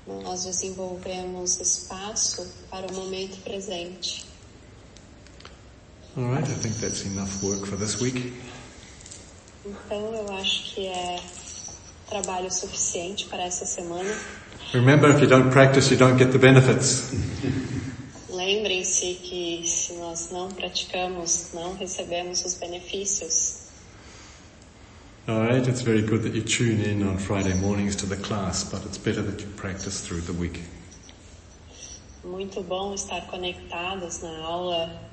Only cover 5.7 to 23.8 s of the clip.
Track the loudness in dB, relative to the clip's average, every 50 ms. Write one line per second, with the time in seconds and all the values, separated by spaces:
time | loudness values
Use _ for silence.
5.7 | -20 -20 -20 -20 -20 -20 -20 -12 -6 -4 -2 0 0 0 0 -2 -2 -2 -4 -4
6.7 | -4 -4 -4 -4 -4 -4 -6 -6 -4 -4 -4 -4 -4 -4 -2 -2 -2 -2 -4 -6
7.7 | -4 -4 -2 -4 -2 0 -2 -2 -2 -2 -6 -6 -10 -12 -14 -14 -14 -16 -16 -18
8.7 | -18 -20 -20 -20 -20 -20 -18 -18 -16 -18 -18 -20 -20 -20 -20 -20 -20 -16 -14 -14
9.7 | -12 -12 -8 -6 -6 -4 -4 -4 -4 -6 -6 -6 -6 -4 -2 -2 -2 -2 -4 -6
10.7 | -6 -6 -4 -4 -4 -4 -4 -4 -6 -6 -8 -12 -16 -16 -14 -14 -14 -14 -14 -14
11.7 | -14 -16 -18 -20 -20 -20 -12 -6 -4 -2 -2 -2 -2 -4 -4 -4 -4 -6 -6 -6
12.7 | -4 -4 -4 -2 -2 -4 -6 -6 -6 -8 -8 -8 -6 -6 -4 -4 -4 -6 -6 -6
13.7 | -6 -6 -6 -6 -6 -4 -4 -4 -4 -6 -8 -12 -14 -14 -16 -16 -16 -14 -8 -2
14.7 | 2 6 8 8 8 10 10 8 10 8 10 10 10 8 8 8 10 10 10 10
15.7 | 10 8 6 6 8 8 8 8 10 8 8 8 8 10 10 12 12 12 10 8
16.7 | 6 6 4 4 2 2 0 -2 -2 -2 -2 -2 -4 -4 -2 -2 -2 -2 -2 -4
17.7 | -4 -4 -6 -6 -10 -10 -14 -14 -16 -16 -12 -8 -6 -2 0 2 2 2 2 0
18.7 | 0 0 0 2 0 2 2 0 -4 -4 -8 -8 -6 -4 -4 -2 -4 -2 -2 0
19.7 | 0 0 -2 -4 -6 -8 -8 -6 -6 -6 -8 -6 -6 -6 -6 -6 -6 -8 -8 -4
20.7 | -4 -4 -4 -2 -2 -2 -2 -2 -4 -6 -2 -2 -2 -2 -2 -8 -10 -8 -6 -6
21.7 | -6 -6 -8 -8 -6 -8 -6 -4 -4 -4 -4 -4 -4 -4 -4 -4 -6 -6 -6 -8
22.7 | -8 -10 -10 -8 -6 -4 -2 -2 -2 -4 -2 -2 0 0 0 -2 -6 -8 -16 -20
23.7 | -20 -20